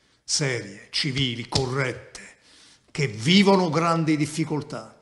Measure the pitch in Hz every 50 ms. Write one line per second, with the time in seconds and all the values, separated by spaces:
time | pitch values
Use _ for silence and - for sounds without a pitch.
0 | _ _ _ _ _ - - - 156 135 127 113 101 98 98 101 - - - -
1 | - 151 123 139 139 127 117 113 117 - - - 131 123 127 139 135 127 120 -
2 | - - - - - - - _ _ _ - - - - - _ _ _ _ -
3 | 143 127 104 107 110 135 185 202 196 196 196 185 185 165 139 160 170 170 165 165
4 | 160 151 156 143 151 151 - 165 156 147 156 147 - - 135 117 110 - - -